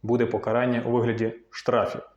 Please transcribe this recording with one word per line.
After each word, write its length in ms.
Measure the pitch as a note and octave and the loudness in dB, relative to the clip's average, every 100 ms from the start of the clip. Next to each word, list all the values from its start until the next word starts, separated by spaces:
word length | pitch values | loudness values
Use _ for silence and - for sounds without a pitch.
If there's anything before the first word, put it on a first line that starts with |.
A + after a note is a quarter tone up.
буде 240 | A2 A#2+ A#2 | 0 2 2
покарання 560 | G#2+ A2 A#2 B2 A#2+ | 0 0 0 2 0
у 80 | A#2 | 0
вигляді 440 | A#2+ A#2 A2+ A2+ A2+ _ | 0 2 0 -2 -4 _
штрафів. 520 | - - A#2+ F#2+ - - | -6 0 2 0 -4 -14